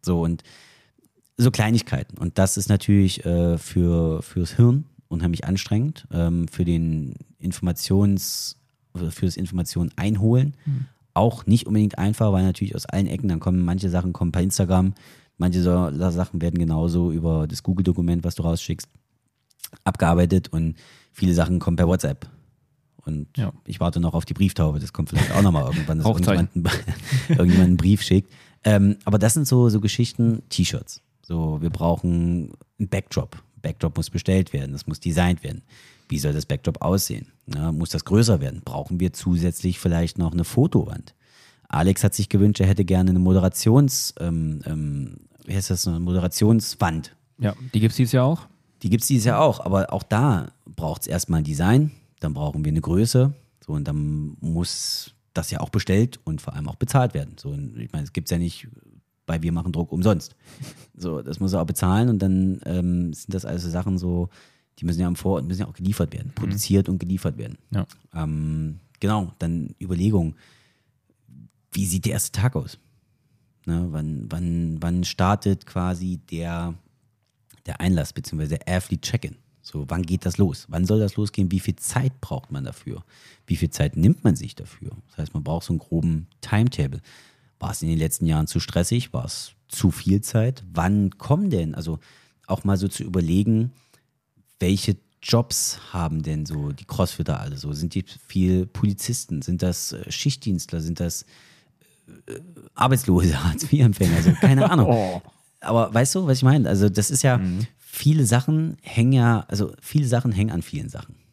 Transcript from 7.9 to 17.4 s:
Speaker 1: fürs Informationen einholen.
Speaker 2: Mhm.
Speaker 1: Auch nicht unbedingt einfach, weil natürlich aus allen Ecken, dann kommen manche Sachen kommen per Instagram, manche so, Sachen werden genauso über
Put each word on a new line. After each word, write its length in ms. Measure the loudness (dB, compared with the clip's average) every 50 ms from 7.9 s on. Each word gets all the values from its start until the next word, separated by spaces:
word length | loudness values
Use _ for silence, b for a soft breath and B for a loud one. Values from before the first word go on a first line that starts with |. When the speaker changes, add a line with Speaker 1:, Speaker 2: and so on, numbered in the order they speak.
| 2 4 4 4 2 0 -2 -6 -8 -8 -8 -10 -12 _ _ _ _ _ _ _ _ -6 -6 -6
Speaker 1:
fürs 260 | -4 -2 -2 -2 -2
Informationen 560 | -2 -6 -4 -2 -4 -4 -2 -2 -4 -4 -4 -4
einholen. 580 | -4 -2 0 0 2 2 4 4 4 2 0 -4 B B
Speaker 2:
Mhm. 200 | -6 -4 -4 -6 B B B B _ _
Speaker 1:
Auch 320 | 2 2 2 2 0 2
nicht 220 | 2 2 2 2
unbedingt 300 | 2 2 2 2 2 0
einfach, 340 | 0 0 0 2 2 2 4
weil 120 | 4 4 4
natürlich 320 | 2 2 0 -4 -6 -4
aus 100 | -8 -8
allen 220 | -4 -2 -2 0
Ecken, 200 | 0 -2 -2 -2
dann 140 | -2 -2 0
kommen 220 | 0 0 2 2 2
manche 260 | 0 0 0 -2 0
Sachen 240 | 0 0 0 -2 -2
kommen 180 | -2 -2 -2
per 100 | 0 0
Instagram, 520 | 0 0 0 0 2 4 4 4 4 2 0 B B B B B B B B
manche 240 | -2 -2 0 2 2
so, 300 | 2 4 2 2 0 0 -2 -2 -2 0
Sachen 300 | 0 -2 -4 -4 -4 -2
werden 160 | -2 0 0
genauso 540 | 0 0 0 0 0 0 0 2 2 0 0
über 360 | 0 0 0 0 0 0